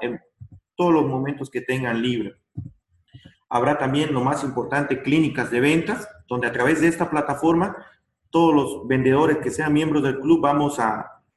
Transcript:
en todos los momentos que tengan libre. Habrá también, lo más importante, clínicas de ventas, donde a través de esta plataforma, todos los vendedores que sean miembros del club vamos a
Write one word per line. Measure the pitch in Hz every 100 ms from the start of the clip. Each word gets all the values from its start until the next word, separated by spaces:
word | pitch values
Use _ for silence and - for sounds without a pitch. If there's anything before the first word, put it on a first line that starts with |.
en | 120 - - _ - - _
todos | - 180
los | 160 131
momentos | 131 135 139 131
que | 123
tengan | 123 131 127 113
libre. | 123 120 101 - _ - - - _ _ _ - - _ _
Habrá | 120 131 147
también, | 135 143 151
lo | 131
más | 127 143
importante, | 139 123 117 143 143 127
clínicas | - 156 151 135 117
de | 120
ventas, | 143 165 185 247 - - -
donde | 123 120
a |
través | 120 127 156
de | 165
esta | 165 170
plataforma, | 151 147 139 160 165 196 - - _ _ _ _
todos | 165 165
los | 147 131 - 120
vendedores | 131 131 135 156 151
que | 123
sean | - 156
miembros | 147 156 151
del | 135 131
club | 143 165
vamos | 147 147 143 135
a | 113 107 - - _